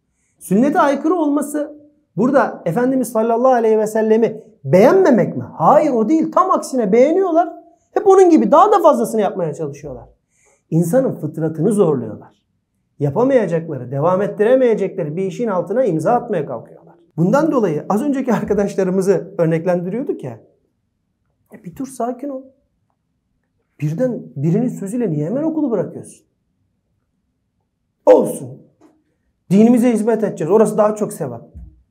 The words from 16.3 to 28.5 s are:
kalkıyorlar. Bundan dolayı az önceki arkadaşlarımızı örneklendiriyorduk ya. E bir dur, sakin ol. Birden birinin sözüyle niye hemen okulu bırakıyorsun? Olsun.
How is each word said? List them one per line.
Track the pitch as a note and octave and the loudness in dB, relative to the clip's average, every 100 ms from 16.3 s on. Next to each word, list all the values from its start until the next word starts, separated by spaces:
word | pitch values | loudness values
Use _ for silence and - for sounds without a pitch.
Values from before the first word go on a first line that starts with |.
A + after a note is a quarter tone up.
| F#3 C3+ | -6 -6
kalkıyorlar. | A#2 - - _ _ _ - | -10 -14 -20 _ _ _ -2
Bundan | F3+ C4+ D#4 | 0 2 0
dolayı | C#4 G3 D3+ - | 0 0 -2 -2
az | G3+ | -2
önceki | D4 C4+ B3+ | -2 -2 -2
arkadaşlarımızı | F#3+ G#3+ G3+ F#3+ - F#3 F#3+ F#3 F3 - - | -2 -2 -2 -2 -2 -2 0 0 -2 -2 -2
örneklendiriyorduk | D#3+ E3 F3 F3+ F3+ A3+ D4 - | -2 0 0 -2 -4 -8 -6 -8
ya. | C3 A2+ _ _ _ _ _ _ _ _ _ _ _ | -10 -14 _ _ _ _ _ _ _ _ _ _ _
E | - | -20
bir | F3 E3 | -18 -14
dur, | C4 | -12
sakin | - A#3+ A#3+ C#4+ | -8 -8 -6 -10
ol. | C4 C4+ _ _ _ _ _ _ _ _ _ _ _ _ - | -12 -16 _ _ _ _ _ _ _ _ _ _ _ _ -8
Birden | D3 E3 B3+ A3 - C#3 | -6 -2 -4 -4 -10 -4
birinin | D#3+ G3+ B3 | 0 0 -2
sözüyle | - G3 B3 A3 | -6 -8 -4 -4
niye | D3 D3+ | -4 -4
hemen | C4 | -4
okulu | D#4 D#4 C#4+ | -4 -2 -2
bırakıyorsun? | G3+ D3 B2 G#2+ - _ _ _ _ _ _ _ _ _ _ _ _ _ _ _ _ _ _ - | -2 -6 -10 -20 -20 _ _ _ _ _ _ _ _ _ _ _ _ _ _ _ _ _ _ 4
Olsun. | C4+ - - B2 | 4 4 -6 -12